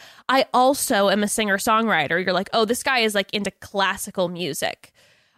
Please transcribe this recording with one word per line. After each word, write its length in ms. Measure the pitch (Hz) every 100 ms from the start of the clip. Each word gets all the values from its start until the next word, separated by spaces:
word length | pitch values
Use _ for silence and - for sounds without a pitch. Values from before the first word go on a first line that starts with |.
| - - -
"I 180 | 269 -
also 580 | 240 254 285 - 214 202
am 120 | 202
a 60 | 208
singer-songwriter." 1000 | - 208 196 - 220 226 170 139 170 185
You're 80 |
like, 160 | 180 196
"Oh, 120 | 226 220
this 160 | 240
guy 180 | 285 254
is, 140 | 220
like, 180 | 202 196 214
into 160 | 202
classical 800 | - - 202 190 196 - - 175
music." 600 | 175 175 - - - - _ _ _ _